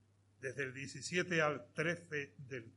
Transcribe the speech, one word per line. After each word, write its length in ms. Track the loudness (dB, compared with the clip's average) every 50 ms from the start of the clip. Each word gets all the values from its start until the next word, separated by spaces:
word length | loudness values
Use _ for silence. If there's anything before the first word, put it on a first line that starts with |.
| _ _ _ _ _ _ _ -8
desde 240 | -6 -6 -2 -2 -4
el 100 | -4 -4
diecisiete 680 | -6 -8 -8 -8 -6 -4 0 2 2 2 4 4 6
al 280 | 6 6 4 2 -4 -4 -2
trece, 640 | 0 2 2 2 0 -2 -4 -4 -4 -4 -4 -8 -14
del 360 | -10 -8 -8 -8 -8 -10 -14